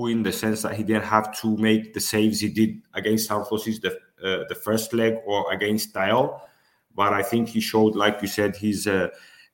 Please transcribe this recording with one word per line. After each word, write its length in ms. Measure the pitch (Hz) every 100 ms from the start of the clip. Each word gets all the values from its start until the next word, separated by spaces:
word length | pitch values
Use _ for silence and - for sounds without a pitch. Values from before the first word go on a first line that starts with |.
| 120
in 60 | 113 95
the 40 | -
sense 160 | 110 107
that 100 | - 104
he 40 | 104
didn't 180 | 110 104 107
have 120 | - -
to 60 | 110 107 110
make 160 | 110 110 98
the 40 | -
saves 260 | 107 110 107 107
he 40 | 110
did 100 | 107 - _ -
against 300 | 107 110 -
Anorthosis 480 | 104 104 107 113 107 92
the, 60 | - - _ 95
uh, 160 | 92 -
the 60 | 90 110
first 220 | 110 - 117
leg 140 | 113 113 101
or 80 | 101 92 95
against 360 | 104 107 -
Dial. 320 | 98 95 117 143 - - _ _ _ _ -
But 120 | 101 101
I 20 | 98
think 120 | 117 113 110
he 40 | 107
showed, 220 | 110 110 104
like 120 | 104 104
you 40 | 98 -
said, 140 | 104 98
his, 320 | 107 98 104
uh, 200 | 95 90 - - - _